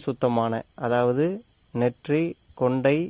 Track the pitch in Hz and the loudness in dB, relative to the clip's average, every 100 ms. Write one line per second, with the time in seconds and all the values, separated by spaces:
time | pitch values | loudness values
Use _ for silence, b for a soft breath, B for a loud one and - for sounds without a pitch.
0 | 143 127 127 117 113 113 - - 127 120 | -2 -2 0 2 0 -2 -8 -8 -2 2
1 | 123 127 165 196 - _ _ 117 123 123 | 2 2 0 -4 -12 _ _ -2 -2 -2
2 | - 151 170 - - - 127 131 131 147 | -2 -2 -2 -6 -18 -2 0 2 2 2
3 | 180 | -2